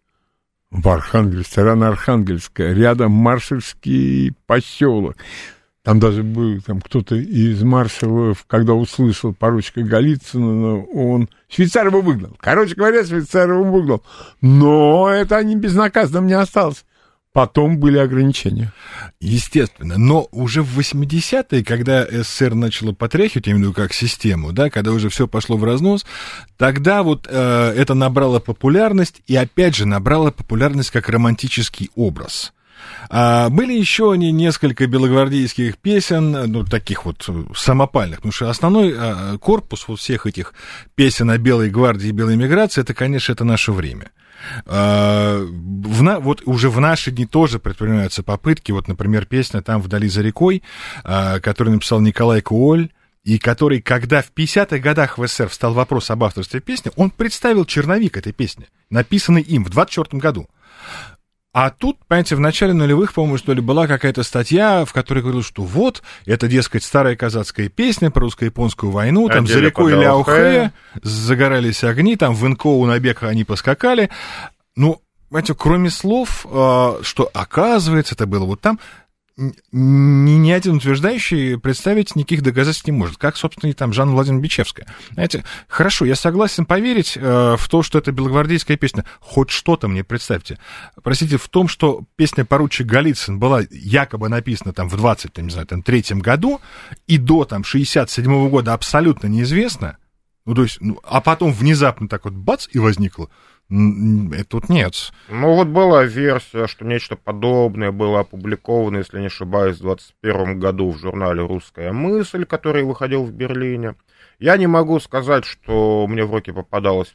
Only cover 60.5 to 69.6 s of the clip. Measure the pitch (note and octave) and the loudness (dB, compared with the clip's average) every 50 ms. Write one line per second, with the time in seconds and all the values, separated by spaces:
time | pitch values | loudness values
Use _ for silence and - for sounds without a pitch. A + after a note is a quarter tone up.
60.5 | _ _ _ _ - - - - - - - - - _ _ _ _ _ _ _ | _ _ _ _ -20 -20 -20 -18 -18 -18 -18 -20 -20 _ _ _ _ _ _ _
61.5 | - - C3 C3+ - - B3+ C4+ C#4+ - _ - E3+ F3 F3 - D3+ C#3 D3 D#3 | -2 -2 0 0 -2 -4 -4 -4 -4 -6 _ 0 0 0 2 0 0 0 0 0
62.5 | D#3 - G3+ F#3+ F3+ D#3+ D3+ C#3+ C#3+ D#3 G#3 G3+ - E3+ D#3 D3 C#3 B2+ - C#3+ | 0 0 0 2 2 2 2 2 2 2 0 0 -2 -2 -2 0 -2 -2 -2 -2
63.5 | C3+ B2+ A#2+ A#2+ C#3 D#3+ E3 D3 C#3+ B2 - C3+ A#2 B2+ A#2 - - B2 A#2 - | -2 0 0 0 0 2 2 0 0 0 0 -2 -2 -2 -4 -2 -2 -4 0 2
64.5 | D#3 F#3 G#3+ G#3+ G3 F3+ D#3+ - - C3 B2 - C3+ C3 A#2+ C3 B2 B2 A2 - | 2 2 4 4 2 2 0 -2 -4 -6 -4 -2 -2 -2 -2 -2 -2 -4 -4 -6
65.5 | - - G2 F2 F#2 D#3+ A#3 B3+ B3 - - - - - - F#2+ G#2+ G2+ A#2+ A#2 | -8 -8 -8 -2 0 0 0 0 -2 -6 -12 -20 -20 -10 -4 -2 -2 0 2 2
66.5 | B2 C3 A#2 - - A2+ - - - C#3+ C3+ B2+ A#2+ A2+ B2+ A2+ A2 A2+ G2+ - | 2 2 2 0 -2 -6 -4 0 2 2 2 2 0 -2 -4 -4 -4 -4 -6 -6
67.5 | - - G#2 G2+ - - A#3+ B3+ G#3 - F3 D#3 - - A#2+ A#2 - - A#2 A2+ | -6 -6 -6 -4 -2 -2 0 0 0 0 0 2 2 2 0 0 -2 -4 -4 -4
68.5 | - - A#2+ A2+ - - A2 G2 G2 G2+ G#2+ B2 E3 G#3 A#3 G#3+ A2+ B2 A#2 A2 | -2 -2 -2 -2 -2 -4 -4 -4 -2 0 0 2 2 2 2 2 2 2 2 4
69.5 | A#2 C#3 | 4 4